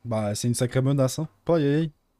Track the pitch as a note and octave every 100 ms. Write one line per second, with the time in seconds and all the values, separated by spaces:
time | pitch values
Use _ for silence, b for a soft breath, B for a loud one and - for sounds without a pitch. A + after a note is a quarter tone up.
0 | A#2 A2 G#2 G#2 A#2+ A#2+ B2 C3 C3 C#3
1 | C3 - D#3 _ - E3 C#3+ D3 D#3+ -
2 | _ _